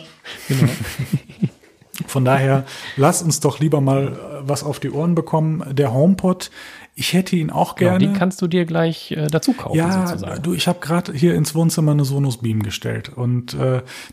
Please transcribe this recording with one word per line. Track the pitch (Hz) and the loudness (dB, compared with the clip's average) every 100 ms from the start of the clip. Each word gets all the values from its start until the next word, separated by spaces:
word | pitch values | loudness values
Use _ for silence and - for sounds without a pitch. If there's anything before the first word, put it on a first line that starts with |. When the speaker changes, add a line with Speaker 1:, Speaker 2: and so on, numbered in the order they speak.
| - - - - - | -12 -20 -18 -12 -4
Speaker 1:
Genau. | 135 120 | 2 2
Speaker 2:
<laughs> | - - - 131 - - - 180 - _ _ _ - - | 0 -6 -8 -4 -4 -6 -6 -6 -6 _ _ _ -12 -6
Von | 139 | 0
daher, | 127 135 135 135 131 - | 2 4 4 2 0 -10
<laughs> | - - | -10 2
lass | 143 175 | 2 4
uns | 170 139 | 0 0
doch | 147 - | 0 0
lieber | 156 147 | 2 2
mal, | 135 139 139 | 2 2 0
äh, | - - 143 139 | -6 -12 -10 -4
was | 143 | -4
auf | 147 135 | -4 -6
die | 139 | -4
Ohren | 139 170 | -2 0
bekommen. | 165 160 160 156 160 143 | 0 0 0 0 -2 -2
Der | 139 139 | 0 2
HomePod, | 127 170 190 185 185 - - - - - | 4 4 4 2 0 -4 -14 -18 -20 -18
ich | - 123 | -6 0
hätte | 175 185 180 | 0 2 0
ihn | 156 | 0
auch | - 175 - | 0 -2 2
Speaker 1:
Genau, | 180 | 2
Speaker 2:
gerne. | 185 196 | 4 4
Speaker 1:
den | |
kannst | 196 180 - | 2 0 0
du | 180 | 0
dir | 180 170 | 0 0
gleich, | 165 165 160 - | 2 0 -2 -6
äh, | - 151 | -4 0
dazu | 156 - | 0 0
kaufen, | 240 - 160 | -2 -2 0
Speaker 2:
Ja, | 165 190 180 | 2 2 0
Speaker 1:
sozusagen. | 101 95 - | -4 -6 -6
Speaker 2:
du, | 160 | -4
ich | 180 180 | 0 0
hab | 175 | -2
grad | 143 170 - | 0 -2 -2
hier | 139 170 | 2 2
ins | 165 151 | 4 2
Wohnzimmer | 160 165 165 151 | 2 2 2 2
eine | 147 | 4
Sonos | 135 143 139 113 | 2 0 0 -2
Beam | 117 110 | -2 -2
gestellt | 104 - 117 113 - | -2 -4 -6 -6 -8
und, | - 123 123 120 | -6 -2 -2 -2
äh, | 139 131 127 127 - - | -2 0 0 -4 -14 -18